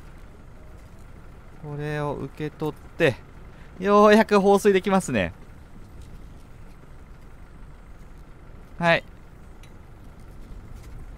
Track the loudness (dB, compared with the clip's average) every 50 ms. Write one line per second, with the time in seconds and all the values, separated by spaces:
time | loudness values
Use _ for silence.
0 | -20 -20 -20 -20 -20 -20 -20 -20 -20 -20 -20 -20 -20 -20 -20 -20 -20 -20 -20 -20
1 | -20 -20 -20 -20 -20 -20 -20 -20 -20 -20 -20 -18 -16 -12 -10 -8 -8 -6 -6 -4
2 | -4 -6 -6 -8 -10 -12 -12 -10 -10 -10 -8 -8 -8 -8 -8 -10 -16 -14 -4 0
3 | 0 0 0 -2 -8 -20 -20 -20 -20 -20 -20 -20 -20 -20 -14 -6 0 2 4 6
4 | 8 8 8 6 6 4 4 2 4 4 4 4 4 4 4 4 2 2 0 0
5 | 0 0 0 0 0 -2 -4 -10 -18 -20 -20 -20 -20 -20 -20 -20 -20 -20 -18 -18
6 | -18 -18 -18 -18 -18 -18 -20 -20 -20 -20 -20 -20 -20 -20 -20 -20 -20 -20 -20 -20
7 | -20 -20 -20 -20 -20 -20 -20 -20 -20 -20 -20 -20 -20 -20 -20 -20 -20 -20 -20 -20
8 | -20 -20 -20 -20 -20 -20 -20 -20 -20 -20 -20 -20 -20 -18 -8 -2 0 2 2 2
9 | 0 -6 -20 -20 -20 -20 -20 -20 -20 -20 -20 -20 -20 -20 -20 -20 -20 -20 -20 -20
10 | -20 -20 -20 -20 -20 -20 -18 -18 -18 -16 -16 -18 -16 -18 -18 -18 -18 -16 -16 -16
11 | -16 -16 -16